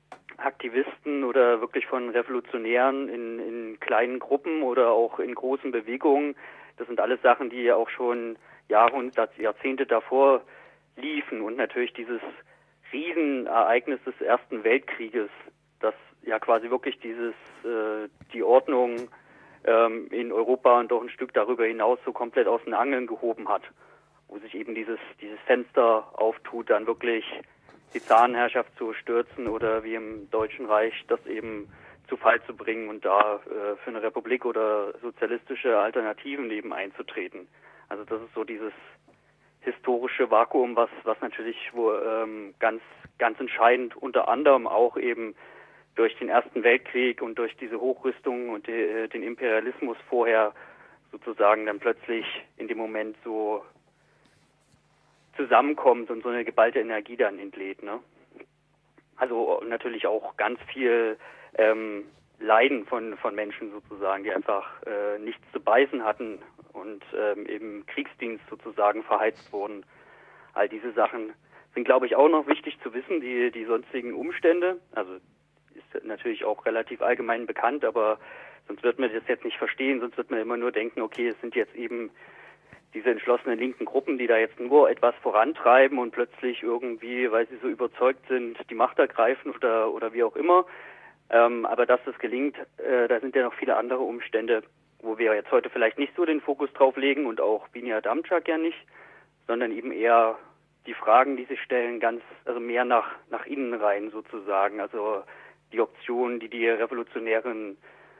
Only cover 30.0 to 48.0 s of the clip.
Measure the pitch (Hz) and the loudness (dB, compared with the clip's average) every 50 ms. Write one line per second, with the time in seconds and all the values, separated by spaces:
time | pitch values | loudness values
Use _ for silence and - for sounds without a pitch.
30 | 113 107 110 107 101 - - 110 110 107 - - 131 107 107 107 110 113 110 - | -8 -10 -12 -14 -8 -4 -2 -2 -2 -2 -4 -6 -2 2 2 4 4 2 -2 -4
31 | - - 117 - - - - 110 107 113 107 104 101 101 - - - - - - | -4 -2 -2 -2 -2 -4 -8 -8 -8 -8 -10 -10 -12 -14 -18 -20 -20 -20 -20 -20
32 | _ - 131 - - 113 117 117 - - 120 110 110 - 110 113 113 107 107 104 | _ -10 -6 0 2 2 2 2 0 -6 -14 -10 -6 -6 -6 -6 -6 -10 -8 -4
33 | - 98 95 101 104 107 104 101 - - - 107 101 104 101 101 - 123 117 110 | 0 2 4 4 4 4 2 -4 -6 -8 -8 -6 -4 -6 -6 -6 -8 -10 -8 -6
34 | 107 113 - 123 110 113 123 123 - 120 110 110 110 107 107 107 101 101 - - | -4 -4 -4 -4 -4 -4 -4 -2 -2 -2 -2 0 0 0 0 0 -2 -4 -8 -10
35 | - 120 110 - 120 107 120 113 - - 135 - - 131 113 104 101 110 113 127 | -12 -12 -8 -4 -4 -4 -4 -6 -8 -10 -10 -4 0 2 2 2 2 2 0 -2
36 | 113 107 107 - - 139 139 139 135 113 110 107 104 110 92 - 95 98 - - | -4 -4 -6 -8 -10 -10 -8 -8 -6 -6 -6 -8 -8 -8 -8 -8 -8 -10 -10 -12
37 | - - - 110 92 90 - 92 90 - _ _ _ - - - - - - 101 | -14 -12 -10 -10 -10 -10 -12 -16 -20 -20 _ _ _ -20 -20 -20 -16 -14 -12 -12
38 | 107 - 110 110 113 113 - 117 110 101 113 104 110 107 - - - - - _ | -10 -8 -8 -8 -8 -8 -8 -8 -8 -8 -8 -10 -10 -10 -12 -14 -20 -20 -20 _
39 | _ _ _ _ _ _ _ _ _ _ _ _ - 123 120 - - 131 123 120 | _ _ _ _ _ _ _ _ _ _ _ _ -8 -8 -8 -6 -2 -2 -2 0
40 | 120 123 - - 131 113 110 107 120 - - - 127 120 120 117 117 113 - - | -2 -2 -2 0 2 4 4 4 4 4 4 2 2 2 2 2 0 0 -2 -6
41 | - 113 110 - - 120 - - 113 117 117 - - - - 120 117 110 104 104 | -4 -4 -4 -4 -4 -10 -8 -8 -8 -8 -8 -10 -12 -10 -4 0 0 0 2 0
42 | 104 113 110 113 113 110 110 107 104 98 95 - 117 113 110 113 - - - - | -2 -2 -2 -4 -4 -6 -8 -12 -14 -16 -6 -2 -2 0 0 -2 -8 -16 -20 -20
43 | - - _ - 117 117 113 - 135 120 - - 113 120 123 123 127 117 - - | -20 -14 _ -2 0 0 0 -2 -6 -6 0 4 6 6 6 4 0 -4 -8 -10
44 | - 135 120 127 - - 117 123 151 147 139 127 117 - - 104 120 120 - 143 | -6 -2 0 2 2 2 2 4 6 6 6 6 4 2 4 4 4 4 2 0
45 | 123 123 117 117 117 110 - - - - - - - - - - _ _ - - | -2 -2 -2 -4 -6 -10 -12 -14 -20 -20 -20 -20 -20 -20 -20 -20 _ _ 0 2
46 | 117 110 - - - - - 120 117 - - 127 107 120 120 131 - - - 127 | 2 2 2 -2 -2 0 2 2 2 2 0 0 4 4 4 4 2 -2 -2 0
47 | 123 127 117 - 131 113 113 123 117 110 - - 135 113 113 131 120 131 123 - | 0 0 0 -2 -6 -8 -6 -4 -6 -6 -6 -10 -12 -10 -6 -4 -2 -2 -2 -2